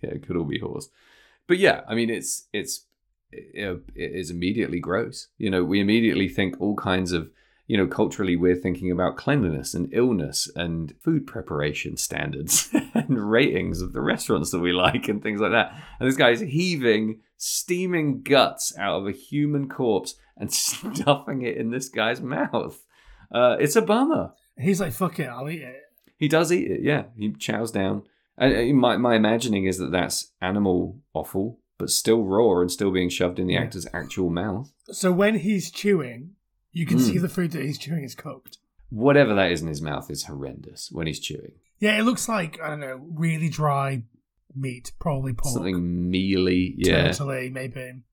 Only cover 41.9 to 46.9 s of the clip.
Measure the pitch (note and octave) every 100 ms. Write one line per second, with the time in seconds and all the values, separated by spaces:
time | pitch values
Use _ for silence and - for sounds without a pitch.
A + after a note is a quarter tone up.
41.9 | G#3+ A3+ A#3+ - G#3+ D#3+ - D#3 D3+ C3+
42.9 | C3 D#3 D#3 E3 D#3+ D#3+ - D3+ C#3 C#3
43.9 | C3 A2 _ _ _ _ C3+ C3+ A#2+ -
44.9 | - E3+ C3+ C3+ A#2 C#3 A#2+ F2+ F#2 F2
45.9 | F2 F2+ F#2 F#2+ F#2+ F#2 F2+ F2+ - F2+